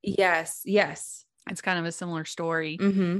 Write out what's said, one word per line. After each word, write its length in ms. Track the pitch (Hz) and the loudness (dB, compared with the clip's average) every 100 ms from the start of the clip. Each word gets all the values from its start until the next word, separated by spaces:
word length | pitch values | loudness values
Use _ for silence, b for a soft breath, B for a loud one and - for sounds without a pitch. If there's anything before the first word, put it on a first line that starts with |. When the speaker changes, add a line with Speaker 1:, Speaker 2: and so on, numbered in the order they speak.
Speaker 1:
Yes, 600 | 202 190 185 165 160 - | -4 2 4 4 0 -8
yes. 600 | - 202 160 - - - _ _ - | 0 2 2 -2 -12 -16 _ _ -12
Speaker 2:
It's 120 | 180 | -6
kind 160 | - 180 | -2 0
of 60 | |
a 80 | 170 | -2
similar 320 | 165 175 165 | -4 -6 -6
story. 540 | 156 - 165 160 160 165 | -6 -6 -2 0 -2 0
Speaker 1:
Mm-hmm, 400 | 196 196 180 | 2 4 2